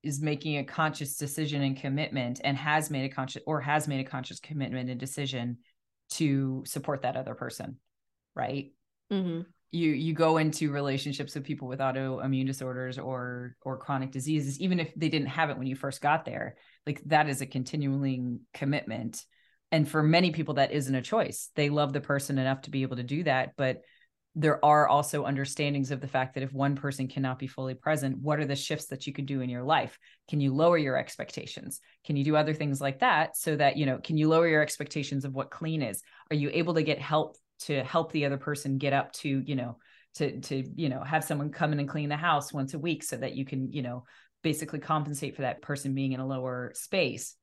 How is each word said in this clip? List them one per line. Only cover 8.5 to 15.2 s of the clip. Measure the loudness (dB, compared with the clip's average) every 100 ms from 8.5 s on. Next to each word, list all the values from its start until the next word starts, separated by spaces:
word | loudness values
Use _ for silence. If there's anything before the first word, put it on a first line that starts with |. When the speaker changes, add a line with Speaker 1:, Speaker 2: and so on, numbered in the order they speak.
| -2 -8 _ _ _ _
Speaker 2:
Mm-hmm. | -2 0 -4 -8 _ _
Speaker 1:
You, | 0 2
you | 2 0
go | 4 6 6
into | 4 2 -2
relationships | 0 0 0 -2 -6 -6
with | -8 -6
people | -6 -6
with | -2
autoimmune | 0 0 -2 -2 0 0 0
disorders | -2 -6 -6 -6 -8
or, | -6 -6 -6 -8 -10 -10
or | -8 -8
chronic | -4 -4 -2
diseases, | -6 0 0 0 -2
even | 0 2
if | 0 -2
they | 0
didn't | 0